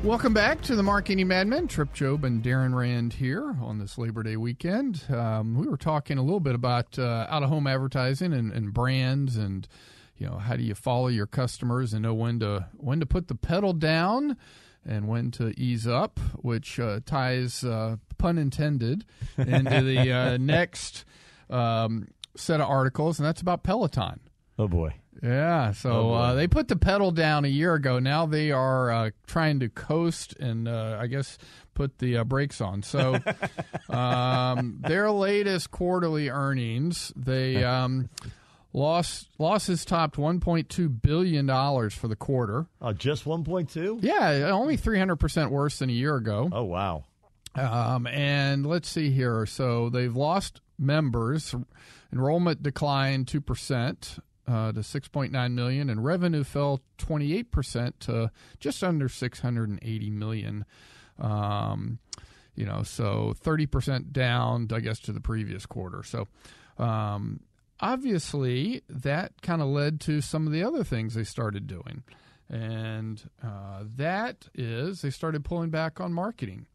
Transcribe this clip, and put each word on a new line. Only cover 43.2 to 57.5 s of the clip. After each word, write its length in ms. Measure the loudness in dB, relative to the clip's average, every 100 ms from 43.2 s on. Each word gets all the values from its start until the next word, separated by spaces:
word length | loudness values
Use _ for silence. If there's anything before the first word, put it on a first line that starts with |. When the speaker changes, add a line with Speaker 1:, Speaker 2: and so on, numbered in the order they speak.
| -2
Speaker 2:
one 160 | -4
point 260 | -2 -2 -2
two? 300 | -4 -4 0
Speaker 1:
Yeah, 480 | 2 4 4 4 2
only 260 | 2 2 0
three 200 | 2 2
hundred 180 | 2 2
percent 340 | 2 2 2
worse 260 | 2 0 0
than 100 | 0
a 40 |
year 220 | 0 2 0
ago. 340 | 0 0 0
Speaker 2:
Oh, 120 | -2
wow. 420 | -2 -2 -2 -2 -8 _ _ _ -10 -4
Speaker 1:
Um, 520 | 0 0 2 0 0
and 580 | 0 0 2 2 2 2
let's 240 | 0 -2
see 220 | 0 2
here. 340 | 4 4 2 -2
So 440 | 0 0 2 0
they've 260 | 0 0 0
lost 440 | 2 0 -2 -12 _ -2
members. 720 | 2 2 2 0 0 -2 -4 -8 -8 -14 -20 -20 _
Enrollment 500 | 0 2 4 2 0
declined 640 | -2 0 0 2 2 2 0
two 140 | -2
percent. 760 | -2 -6 -2 0 0 -4 -12 -16 -20 _ -2
Uh, 240 | 0 0
to 120 | -2
six 240 | -6 -8 -6
point 240 | -4 -2
nine 240 | -2 -2 0
million, 340 | 0 0 0
and 140 | 0
revenue 400 | 0 2 2 2
fell 380 | -2 0 0 0 _ -10
twenty-eight 540 | -4 -2 0 -2 0